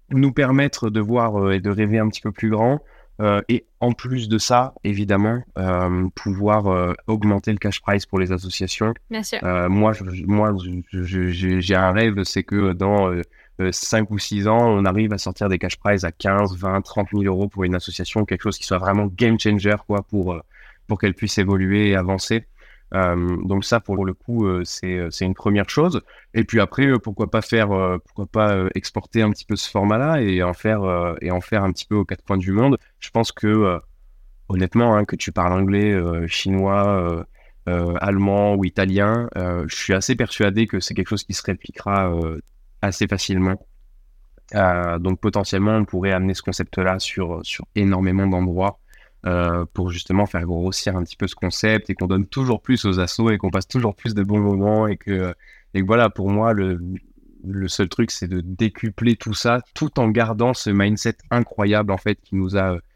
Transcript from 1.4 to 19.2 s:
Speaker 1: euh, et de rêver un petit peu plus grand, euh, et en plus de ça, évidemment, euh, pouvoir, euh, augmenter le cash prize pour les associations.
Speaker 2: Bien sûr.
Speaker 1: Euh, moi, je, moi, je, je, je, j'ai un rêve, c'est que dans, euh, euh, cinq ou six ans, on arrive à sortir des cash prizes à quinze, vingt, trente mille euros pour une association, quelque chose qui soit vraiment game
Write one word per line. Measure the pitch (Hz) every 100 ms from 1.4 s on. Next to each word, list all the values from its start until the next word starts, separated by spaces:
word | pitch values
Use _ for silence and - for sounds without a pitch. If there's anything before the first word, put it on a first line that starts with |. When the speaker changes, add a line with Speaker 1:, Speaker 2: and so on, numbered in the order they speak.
Speaker 1:
euh, | 98
et | 95
de | 98
rêver | 101 104 110
un | 107
petit | -
peu | 110
plus | - 110
grand, | 107 120 147 - - - -
euh, | 107 101 101
et | 117 - -
en | 120
plus | 117 127 131 110
de | 110
ça, | - 123 131 -
évidemment, | 101 101 101 98 107 120 - -
euh, | 92 90 90 90 92
pouvoir, | - 104 95 104 107 98
euh, | 92 87 87 -
augmenter | 110 104 101 113
le | 101
cash | 101 -
prize | - 101 -
pour | 95
les | 92
associations. | 92 92 - 92 - 110 120 -
Speaker 2:
Bien | 226
sûr. | 208 226
Speaker 1:
Euh, | 90 90 87
moi, | - 107
je, | 104 95 92 87
moi, | 104 107 98 90 90 -
je, | 95
je, | 90 92 90
je, | 85 92 92
j'ai | 90
un | 92 95
rêve, | 98 113 101
c'est | 92 98
que | - 101 98
dans, | 90 98 104 95
euh, | 87 85 _ _ -
euh, | 92
cinq | - - 113 104
ou | 101
six | - 104 101
ans, | 113 120
on | 101 98
arrive | 98 110
à | 101
sortir | 98 - 101
des | 92
cash | 92 -
prizes | 104 98
à | 87
quinze, | - 98 98 101 90
vingt, | 95 95
trente | - - 95
mille | 104 98
euros | 92 101
pour | 95
une | 90
association, | 90 - 90 90 110
quelque | 104 95
chose | 107 -
qui |
soit | - 92
vraiment | 92 101 104
game | 90